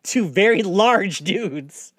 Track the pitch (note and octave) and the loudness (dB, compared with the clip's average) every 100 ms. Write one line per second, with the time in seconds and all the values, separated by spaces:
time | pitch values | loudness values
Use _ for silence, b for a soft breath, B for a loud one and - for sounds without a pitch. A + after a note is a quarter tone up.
0 | - B3+ F#3 C3 G#3+ A3+ G3 F#3 A3+ - | -4 -2 0 2 2 2 0 2 4 4
1 | G3 D3+ D3 A3+ G#3+ D3 C#3 - - | 0 -4 -6 -4 -6 -8 -12 -18 -20